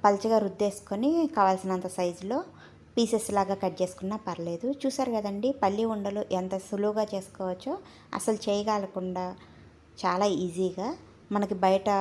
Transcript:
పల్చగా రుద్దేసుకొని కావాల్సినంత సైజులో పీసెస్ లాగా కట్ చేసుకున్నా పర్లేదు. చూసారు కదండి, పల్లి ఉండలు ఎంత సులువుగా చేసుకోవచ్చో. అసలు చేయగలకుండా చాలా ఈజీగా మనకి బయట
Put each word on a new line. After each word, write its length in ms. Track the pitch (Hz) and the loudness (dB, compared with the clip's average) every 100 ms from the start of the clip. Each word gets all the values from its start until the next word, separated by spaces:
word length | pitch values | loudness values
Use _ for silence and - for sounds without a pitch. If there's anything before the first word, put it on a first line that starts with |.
| 208 | 6
పల్చగా 340 | 202 220 220 202 | 4 4 2 2
రుద్దేసుకొని 640 | - 208 196 - 202 262 339 302 - | 0 -2 -2 -8 -2 2 2 2 4
కావాల్సినంత 540 | 190 190 190 185 180 185 | 4 4 0 -4 -4 -2
సైజులో 420 | 180 175 190 262 370 - - - - - | -2 -2 -4 -4 -4 -16 -20 -20 -6 0
పీసెస్ 340 | 226 220 220 202 | 2 2 0 0
లాగా 180 | 190 196 | 0 0
కట్ 140 | 190 - | -2 -2
చేసుకున్నా 360 | 185 185 190 208 - | -4 -2 -6 -6 -6
పర్లేదు. 380 | 170 170 170 240 277 | -6 -6 -4 -4 -2
చూసారు 280 | 269 262 262 220 | -2 -2 -2 -2
కదండి, 340 | 202 202 240 269 | -2 -2 -2 2
పల్లి 200 | 196 202 226 214 | 0 2 -2 -2
ఉండలు 280 | 202 202 208 185 | -4 -4 -2 -2
ఎంత 160 | 185 190 190 | -2 -6 -6
సులువుగా 360 | 202 208 214 214 | 0 0 0 -2
చేసుకోవచ్చో. 640 | 196 190 - 190 180 269 381 - - - 214 | -4 -8 -6 -6 -4 -6 -8 -10 -20 -8 -2
అసలు 200 | - 214 - | 0 0 0
చేయగలకుండా 800 | 202 208 214 196 185 185 180 180 185 - - - - - - | 0 2 0 -2 -6 -4 -4 -6 -8 -18 -20 -20 -20 -20 -4
చాలా 240 | 185 180 208 170 180 | 0 2 2 2 0
ఈజీగా 420 | 170 185 180 214 339 - - - 208 | 0 -2 0 -6 -6 -14 -20 -4 -2
మనకి 220 | 202 190 190 | 0 2 4
బయట 220 | 190 202 196 | 4 4 2